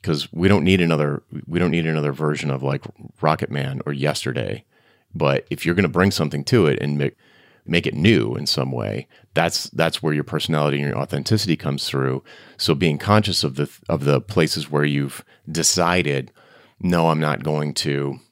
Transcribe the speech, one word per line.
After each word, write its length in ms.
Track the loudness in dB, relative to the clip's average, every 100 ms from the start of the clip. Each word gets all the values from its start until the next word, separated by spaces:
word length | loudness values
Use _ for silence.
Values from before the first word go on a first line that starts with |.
'cause 240 | -2 -2 -4
we 160 | 0 4
don't 160 | 4
need 160 | 6 4
another, 420 | 4 2 0 -2 _ -14 -4
we 120 | 0
don't 120 | 2
need 140 | 2 0
another 240 | 0 -2
version 360 | -2 -2 -2 -2
of, 100 | -2
like, 200 | -2 -4 -8 -18 -20 -2
Rocket 280 | 0 0 -2
Man 300 | -4 -4 -6 -6
or 80 |
Yesterday. 680 | -2 -2 -2 -4 -4 -4 -6 _ _ _ _ _ -2
But 300 | 0 0 -2
if 160 | -6 -2
you're 100 | 2
gonna 120 | 2
bring 240 | 4 2
something 320 | 2 -2 -2 2
to 220 | 4 4
it 120 | 2
and 160 | -2 0
make, 180 | -2 -4 _ _ _ _ -2
make 220 | 0 0
it 60 | 2
new 400 | 4 4 2 -4
in 100 | -4
some 260 | -2 -2
way, 360 | -2 -4 -6 -10 _ _
that's, 360 | 0 0 -2 -8
that's 300 | -2 -2 0
where 120 | -2
your 100 | -2
personality 540 | -2 -4 0 0 2 0
and 80 | -2
your 100 | -4
authenticity 600 | -4 -4 0 0 2 0
comes 300 | -2 -4 -4
through. 360 | -2 -2 -2 -8 -20 -20 -6
So 160 | 0 2
being 220 | 2 0
conscious 460 | 4 4 4 -2
of 120 | -2 -2
the, 140 | -6 -6 -4
of 160 | -2 2
the 160 | 0
places 500 | 0 0 0 0 -4
where 140 | 0 0
you've 380 | 0 -4 -8 -20 _ -8
decided, 800 | -2 0 2 2 2 2 -2 -4 _ _ -20 _ _
"No, 300 | 0 2 2
I'm 100 | 2
not 240 | 0 -2
going 300 | -2 -2 -2 -4
to 440 | -2 -2 -4 -6 _